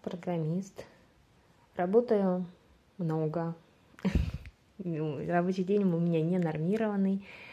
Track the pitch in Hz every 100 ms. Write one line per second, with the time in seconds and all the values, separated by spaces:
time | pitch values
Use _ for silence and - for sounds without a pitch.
0 | 196 180 180 170 156 180 190 - - -
1 | _ _ _ _ _ _ _ - 180 220
2 | 233 208 190 180 175 - - _ _ -
3 | 165 156 156 165 165 165 - _ _ -
4 | 190 - - - - - _ - 180 151
5 | 156 - 160 175 180 190 180 208 190 165
6 | 170 165 165 185 165 156 165 214 214 202
7 | 196 196 - - -